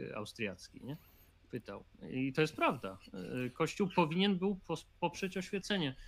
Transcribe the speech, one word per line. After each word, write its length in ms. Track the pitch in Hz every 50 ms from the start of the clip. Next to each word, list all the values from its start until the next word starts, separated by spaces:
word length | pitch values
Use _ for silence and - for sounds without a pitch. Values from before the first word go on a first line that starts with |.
| - - -
austriacki, 680 | 107 104 - - - 107 98 90 - - - - - -
nie? 120 | 123 151 - - - - - - - - - - -
Pytał. 320 | - 113 - 104 98 - - - - - - 80
I 220 | - 131 135 135 131
to 80 | 156
jest 140 | 156 151 -
prawda. 420 | - 339 294 156 120 - 95 98 - - - - 92 90 - 127 127 127 120 -
Kościół 360 | - 160 156 - - 202 - -
powinien 420 | 185 165 151 165 185 196 208 190
był 220 | 170 190 208 196 185 -
pos-, 180 | - 170 - - - - -
poprzeć 380 | 175 170 - - 196 185 185
oświecenie. 580 | 190 180 - 202 190 - - 208 185 151 131 127 - -